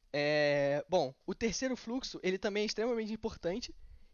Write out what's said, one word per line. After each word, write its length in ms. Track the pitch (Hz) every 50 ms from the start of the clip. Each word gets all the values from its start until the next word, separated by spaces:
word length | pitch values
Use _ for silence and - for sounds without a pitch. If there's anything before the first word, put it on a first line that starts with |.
| _ _ -
É, 720 | 147 147 147 151 151 147 147 143 143 139 139 143 147 - -
bom, 240 | 180 185 147 127 131 - _
o 80 | - 202
terceiro 420 | - 233 226 175 - 262 262 254
fluxo, 440 | - - 226 233 262 247 - - 160
ele 160 | - 185 185 190
também 260 | - 214 196 208 208
é 20 | 214
extremamente 440 | - - 214 247 240 226 220 208
importante. 600 | 220 220 - 220 - - - 170 180 240 - - - - - - - - - -